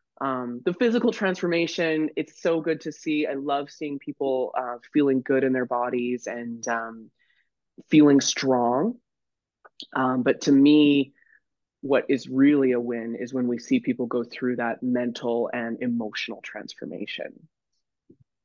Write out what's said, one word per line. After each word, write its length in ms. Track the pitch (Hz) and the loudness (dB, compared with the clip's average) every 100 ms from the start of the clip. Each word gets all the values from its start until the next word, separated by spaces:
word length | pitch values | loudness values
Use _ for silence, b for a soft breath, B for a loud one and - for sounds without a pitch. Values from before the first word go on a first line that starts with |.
| _ _ | _ _
Um, 420 | 135 127 123 120 151 | -6 -4 -6 -6 -6
the 80 | |
physical 380 | 175 240 226 233 | 0 2 2 0
transformation, 960 | - 190 185 175 170 170 - 165 156 156 - | 0 -2 -2 0 0 -2 -2 -2 0 -2 -4
it's 260 | 151 - | -8 -4
so 180 | 180 165 | -2 0
good 200 | 160 156 | 0 -4
to 100 | 160 | -6
see. 340 | 151 156 151 151 | -10 -4 -2 -2
I 80 | |
love 380 | 139 143 143 143 | -4 -4 -4 -4
seeing 260 | - 151 139 | -8 -8 -8
people, 560 | - 139 139 131 127 - | -10 -6 -2 -2 -2 -4
uh, 220 | 127 120 - | -6 -10 -2
feeling 300 | 151 143 131 | 2 4 2
good 200 | 127 135 | 2 2
in 100 | 131 | 2
their 120 | 131 123 | 0 0
bodies 640 | 123 123 120 120 123 - | -2 -2 -2 -2 -4 -6
and, 400 | 120 117 117 120 | -8 -8 -8 -4
um, 420 | 117 113 113 107 _ _ _ _ _ _ - - | -4 -6 -12 -20 _ _ _ _ _ _ -20 2
feeling 320 | 156 147 139 | 6 8 6
strong. 760 | - - 135 127 120 127 202 247 _ _ _ _ _ _ - _ - - | 4 -2 0 2 2 2 0 -4 _ _ _ _ _ _ -20 _ -10 -4
Um, 260 | 131 127 | -2 0
but 200 | 120 127 | 0 0
to 100 | - | 4
me, 640 | 139 143 151 147 143 135 b b b _ _ _ _ | 6 8 8 6 4 0 b b b _ _ _ _
what 240 | 135 135 - | 0 0 2
is 200 | 135 - | -2 -2
really 420 | 131 143 147 135 | 4 6 6 4
a 80 | 123 | 2
win 360 | 120 117 113 113 | -2 -6 -6 -8
is 140 | 123 | -6
when 140 | 131 123 | -4 -2
we 100 | 120 | -2
see 220 | - 131 | 0 0
people 260 | 123 120 120 | 0 -4 -2
go 180 | 123 | -4
through 340 | 120 - 127 123 | -4 -6 -4 -2
that 260 | 117 117 | -4 -4
mental 640 | 127 123 120 117 123 117 113 | -2 -2 -2 -4 -4 -2 -2
and 300 | 123 117 117 | -4 -6 -6
emotional 580 | 127 117 107 - - 110 | -4 -4 -4 -8 -10 -12
transformation. 1040 | - - - - - - 104 - - - - _ _ _ _ _ _ - _ _ | -14 -14 -16 -14 -14 -10 -10 -10 -12 -14 -20 _ _ _ _ _ _ -20 _ _